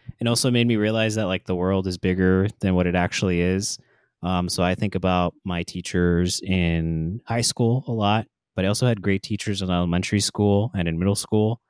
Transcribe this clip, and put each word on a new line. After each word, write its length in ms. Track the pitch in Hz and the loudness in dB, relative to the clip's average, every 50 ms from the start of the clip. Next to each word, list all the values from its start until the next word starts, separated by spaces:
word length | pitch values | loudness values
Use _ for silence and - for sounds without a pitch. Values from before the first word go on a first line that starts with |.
| _ - - - | _ -16 -10 -4
and 100 | 117 117 | -2 -2
also 220 | 120 - - 127 | 0 0 0 2
made 160 | 120 120 120 | 2 2 2
me 80 | 120 113 | 2 2
realize 380 | 107 104 107 110 110 110 110 107 | 2 2 2 2 0 0 0 0
that, 140 | 110 107 90 | -2 -2 -2
like, 180 | 95 90 - | -2 -4 -4
the 80 | - 92 | -4 -2
world 320 | 87 90 92 98 95 92 | 0 0 0 0 0 0
is 120 | 95 90 87 | -2 -4 -2
bigger 500 | - 92 90 92 92 92 92 92 98 101 - - | -2 0 2 2 4 4 4 4 2 0 -2 -2
than 160 | - 95 92 | 0 2 2
what 140 | 90 90 90 | 2 2 2
it 80 | 87 | 2
actually 440 | 90 90 87 - - - 95 87 87 | 0 0 0 -2 -2 -2 0 0 2
is. 380 | 87 90 92 95 104 - - - _ _ _ _ _ _ _ _ | 2 2 0 0 -2 -4 -8 -10 _ _ _ _ _ _ _ _
Um, 280 | 85 90 92 90 90 87 | -4 -2 -2 -2 -2 -2
so 160 | - - 90 | -2 0 0
I 100 | 90 92 | 0 0
think 220 | - 110 98 - | 0 -2 -4 -2
about 380 | 92 95 92 90 90 87 87 - _ - | -2 0 0 2 2 0 -2 -4 _ -8
my 180 | 95 87 85 | -6 -6 -6
teachers 800 | 85 - - 90 - - - 90 87 87 85 87 90 90 - - | -6 -8 -10 -12 -8 -4 0 2 2 4 4 2 2 0 -2 -4
in 800 | - - 95 90 87 85 82 82 80 82 82 80 80 85 101 120 - | -2 -2 0 2 2 2 0 0 0 -2 -2 -2 -2 -4 -6 -6 -6
high 160 | - 117 120 | -4 -4 -2
school 420 | 117 - - - 120 113 120 135 - | -2 -2 -2 0 0 0 0 0 -2
a 60 | - | -4
lot, 340 | 117 110 101 101 107 113 113 - _ _ _ _ _ | -4 -2 0 2 2 0 -2 -6 _ _ _ _ _
but 80 | 95 92 | -2 0
I 40 | 98 | 0
also 200 | 107 - 131 123 | 0 0 0 0
had 120 | 117 98 | 0 0
great 220 | 92 101 95 95 | 0 0 0 -2
teachers 400 | - - 107 - - 107 101 98 | -2 -6 -8 -6 -4 -6 -6 -4
in 80 | 98 92 | -2 -2
elementary 500 | 90 87 87 85 85 90 92 - 107 101 | 0 0 0 0 0 -2 0 0 0 0
school 520 | 98 - - - 104 101 101 101 107 113 - | 0 0 0 0 2 4 4 2 2 0 -2
and 140 | 98 85 85 | -4 -2 -2
in 100 | 82 82 | -2 0
middle 160 | 90 101 98 | 0 0 0
school. 480 | - - - 107 107 107 110 117 - _ _ | -2 -2 -2 0 0 2 0 -2 -4 _ _